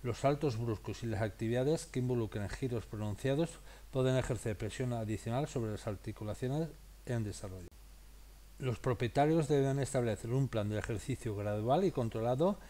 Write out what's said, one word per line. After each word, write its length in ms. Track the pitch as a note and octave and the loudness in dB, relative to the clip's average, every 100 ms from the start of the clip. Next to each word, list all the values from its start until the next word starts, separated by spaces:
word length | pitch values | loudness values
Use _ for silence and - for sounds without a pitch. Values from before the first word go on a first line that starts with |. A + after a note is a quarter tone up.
Los 200 | B2 A2+ | -2 2
saltos 360 | C3+ D3 D3+ A2 | 2 4 2 0
bruscos 460 | A#2 G#2+ - G2+ | 0 -2 -4 -4
y 20 | |
las 160 | A#2 G2+ | -2 0
actividades 640 | A2 - A2+ A#2+ C3 D#3+ | 0 0 0 2 4 2
que 140 | - C3 | 0 -2
involucren 500 | B2 A#2+ G#2+ A2 G2 | 2 2 0 -2 -4
giros 380 | - C3 A#2 - | -2 -2 -2 -4
pronunciados 720 | G#2 G#2 F2+ C3 C#3 E3 - - - - | -4 -2 0 2 2 2 -2 -16 -16 -4
pueden 260 | C3+ C3 C3 | 2 4 4
ejercer 400 | - A#2+ A#2 G#2 | 2 0 -2 -2
presión 360 | A2 - B2+ | -4 -2 -2
adicional 540 | A#2 A2 G#2+ A2 A#2+ D3 | 0 -2 -2 0 -2 0
sobre 260 | C3 A2 | -2 -2
las 120 | G#2 | -2
articulaciones 840 | - G2 - G#2 G#2+ G#2 B2+ D3 D#3+ - - - | -4 -6 -8 -8 -8 -4 -2 -2 -2 -8 -18 -14
en 180 | - A#2 | -4 -2
desarrollo. 460 | G#2 - G2 F#2 F2 - - - - - - - - - | -2 -6 -10 -10 -12 -16 -20 -20 -20 -20 -20 -20 -20 -6
Los 220 | C3 A2+ | -4 0
propietarios 680 | C3 A2+ A#2+ C#3+ D3+ E3 D3 | 0 0 2 4 6 4 4
deben 300 | C#3+ C3+ C#3 | 4 4 2
establecer 540 | B2+ C3 A#2+ G2+ A2+ | 0 2 2 0 0
un 160 | C3 C3 | 2 2
plan 220 | A2+ G#2 | 0 0
de 100 | G#2+ | 0
ejercicio 560 | - G#2+ - B2 A#2 | -2 -4 -2 -4 -4
gradual 480 | G2+ G#2 G#2+ A2+ D3+ | -2 -2 0 2 4
y 80 | F#3+ | 4
controlado 680 | - A2+ A2+ A2+ B2+ F3 G#3 | 2 0 0 0 4 4 2